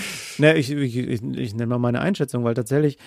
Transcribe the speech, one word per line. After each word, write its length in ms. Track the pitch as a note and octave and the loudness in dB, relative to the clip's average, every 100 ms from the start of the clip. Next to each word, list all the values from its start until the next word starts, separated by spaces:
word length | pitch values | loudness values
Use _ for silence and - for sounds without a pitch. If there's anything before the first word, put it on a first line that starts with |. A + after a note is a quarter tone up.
| - - - - | -8 -10 -10 4
Ne, 200 | D3+ D#3+ | 4 6
ich, 140 | B2+ | 2
ich, 260 | D3 C3 A#2+ | -2 -2 -2
ich, 240 | B2+ A#2+ | -2 -4
ich 320 | C3+ B2+ B2 | -4 -6 -4
nenne 140 | A2 A#2 | -4 -2
mal 100 | B2 | 0
meine 220 | A#2+ B2 | 0 0
Einschätzung, 420 | D#3+ G3+ C#3 B2 | 0 0 -2 0
weil 120 | A#2+ A#2 | 0 -2
tatsächlich 420 | A2+ C#3 D3 - | 0 2 2 0